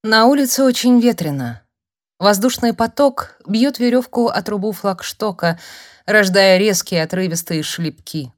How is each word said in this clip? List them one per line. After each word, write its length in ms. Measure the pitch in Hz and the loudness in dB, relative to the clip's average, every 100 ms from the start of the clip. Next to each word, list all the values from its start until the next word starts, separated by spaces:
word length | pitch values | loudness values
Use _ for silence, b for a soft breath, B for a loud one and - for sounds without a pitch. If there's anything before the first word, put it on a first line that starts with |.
На 220 | 220 220 233 | 2 4 4
улице 380 | 285 262 - | 4 0 2
очень 360 | 269 240 247 247 | 0 2 2 4
ветрено. 600 | 240 226 160 143 120 120 _ _ _ _ _ _ | 4 0 -4 -4 -6 -10 _ _ _ _ _ _
Воздушный 540 | 190 202 247 - 240 | 2 2 0 0 -4
поток 640 | 226 226 - 285 269 - _ - | -2 -4 2 0 0 -12 _ -4
бьет 340 | 214 269 277 | 0 0 0
веревку 480 | 247 247 247 - 233 | 0 0 -2 -2 -2
о 140 | - | -2
трубу 300 | 202 208 208 | -4 -4 -4
флагштока, 880 | 196 202 185 - - 214 180 170 170 B B B B - | -4 -6 -6 -10 -6 -6 -2 -4 -4 B B B B 0
рождая 520 | 208 196 190 190 185 | 2 4 4 4 4
резкие 460 | 214 180 - 175 | 2 -2 -4 -4
отрывистые 580 | 160 185 185 165 - 165 | -2 -4 -4 -6 -6 -6
шлепки. 720 | 151 - 160 151 - 160 127 | -6 -6 -8 -8 -12 -10 -10